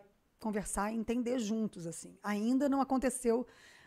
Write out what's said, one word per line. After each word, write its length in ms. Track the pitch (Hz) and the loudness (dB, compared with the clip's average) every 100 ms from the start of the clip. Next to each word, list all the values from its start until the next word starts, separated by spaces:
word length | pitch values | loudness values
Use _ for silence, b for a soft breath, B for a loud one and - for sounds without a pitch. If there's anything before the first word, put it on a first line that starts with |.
| - _ _ _ | -8 _ _ _
conversar 520 | 220 214 - - 202 | -4 -4 -2 -2 -2
e 20 | 226 | -2
entender 420 | 214 240 233 254 | -2 0 0 0
juntos, 480 | 208 220 214 - 170 | 0 0 -2 -4 -10
assim. 280 | 165 180 - | -10 -14 -10
Ainda 480 | 202 208 226 262 285 | -4 0 2 4 4
não 100 | 269 | 2
aconteceu 680 | 269 262 254 240 240 226 240 B B B | 2 2 2 0 2 2 0 B B B